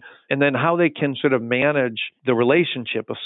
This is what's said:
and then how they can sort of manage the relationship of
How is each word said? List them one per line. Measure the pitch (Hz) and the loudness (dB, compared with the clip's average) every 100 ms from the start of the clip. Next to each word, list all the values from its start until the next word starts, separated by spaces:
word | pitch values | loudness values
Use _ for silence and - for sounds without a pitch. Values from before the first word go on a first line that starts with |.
| - - - | -8 -16 -6
and | 139 | 0
then | 143 | 0
how | 131 151 170 | 2 0 2
they | 170 | 0
can | 151 143 131 | 0 -4 -2
sort | 147 | 0
of | 131 | 0
manage | 117 123 143 147 127 110 - _ | 0 0 0 0 -2 -4 -10 _
the | - 117 | -2 2
relationship | 120 156 165 - 117 113 - | 4 4 2 -2 -6 -6 -6
of | - | -8